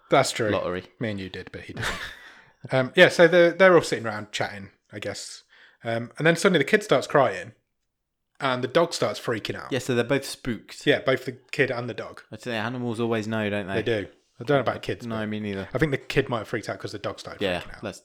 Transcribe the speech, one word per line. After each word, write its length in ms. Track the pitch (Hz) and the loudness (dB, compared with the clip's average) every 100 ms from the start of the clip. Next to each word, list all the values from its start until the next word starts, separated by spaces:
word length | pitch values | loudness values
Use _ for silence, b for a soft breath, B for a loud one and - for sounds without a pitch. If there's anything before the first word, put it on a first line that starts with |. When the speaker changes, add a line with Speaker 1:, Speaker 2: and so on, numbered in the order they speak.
| - | 2
Speaker 1:
That's 200 | 147 127 | 2 2
true. 180 | - 110 | 0 -2
Speaker 2:
lottery. 340 | 95 85 90 - - | -2 -2 -6 -8 -8
Speaker 1:
Me 100 | 113 | -6
and 80 | 101 | -6
you 100 | 92 | -10
did, 220 | 92 - | -12 -14
but 100 | - | -14
he 100 | - | -14
didn't. 160 | - - | -8 -6
<laughs> 60 | B B B B B B B - | B B B B B B B -4
Um, 200 | 135 127 - | -2 2 6
yeah, 120 | 170 | 6
so 180 | - 170 | 8 8
they're, 240 | 180 170 | 8 6
they're 220 | 170 190 | 8 8
all 80 | 170 | 8
sitting 220 | - 123 113 | 4 -2 -4
around 260 | 104 101 | -6 -8
chatting, 380 | - 104 101 95 _ _ | -6 -6 -8 -16 _ _
I 60 | 107 | -12
guess. 460 | 101 98 - - _ b b b | -10 -10 -12 -18 _ b b b
Um, 260 | 117 117 120 - | -6 -4 -6 0
and 80 | 151 | 2
then 80 | |
suddenly 240 | 170 196 170 | 4 4 4
the 60 | |
kid 180 | 135 208 | 4 2
starts 240 | - 139 - | 4 2 4
crying 460 | 147 123 92 117 - _ _ _ _ _ _ _ - | 4 4 0 -10 -20 _ _ _ _ _ _ _ -6
and 220 | 139 127 | -2 -2
the 60 | 123 | 0
dog 240 | 165 170 | 0 0
starts 280 | - 117 104 | 0 -2 -2
freaking 340 | - 110 - | -6 -6 -6
out. 160 | 98 - | -10 -6
Speaker 2:
Yeah, 80 | 127 | -4
so 160 | - | -2
they're 80 | 120 | -2
both 200 | 117 139 | 0 -2
spooked. 600 | 135 - 131 104 - - 151 | -4 -10 -8 -8 -10 -2 0
Speaker 1:
Yeah, 120 | 131 | 2
both 260 | - 131 - | 0 -2 -4
the 60 | 117 _ | -12 _
kid 180 | - 127 | -2 0
and 180 | 120 120 | -2 -8
the 60 | |
dog. 280 | 107 78 - - | -8 -12 -14 -18
Speaker 2:
I'd 100 | 110 | -12
say 140 | 123 113 | -6 -4
animals 420 | 110 127 120 110 | -4 -4 -4 -2
always 300 | 117 113 107 | 0 0 -2
know, 200 | 110 107 | -2 -2
don't 180 | 104 95 | -2 -2
they? 60 | |
Speaker 1:
They 80 | 101 | -4
do. 240 | 110 110 92 _ _ - | -2 -2 -4 _ _ -8
I 40 | |
don't 120 | 120 139 | 0 2
know 40 | |
about 200 | 117 110 | 0 -2
kids, 240 | - 98 117 | -6 -8 -6
Speaker 2:
No, 100 | 110 | -6
Speaker 1:
but 80 | 107 | -6
Speaker 2:
me 100 | 107 | -6
neither. 300 | 104 98 95 | -4 -6 -6
Speaker 1:
I 60 | 123 | 0
think 140 | 156 | 0
the 60 | 135 | 0
kid 300 | - 143 131 | -2 -2 0
might 100 | 120 | -4
have 100 | 101 | -4
freaked 200 | 117 - | -6 -6
out 100 | 101 | -8
'cause 100 | 104 | -10
the 80 | 104 | -8
dog 220 | 104 - | -8 -8
started 200 | - - | -12 -4
Speaker 2:
Yeah, 200 | 98 90 | -2 -2
Speaker 1:
freaking 160 | - - | -6 -10
out. 60 | |
Speaker 2:
that's, 180 | 104 - | -12 -12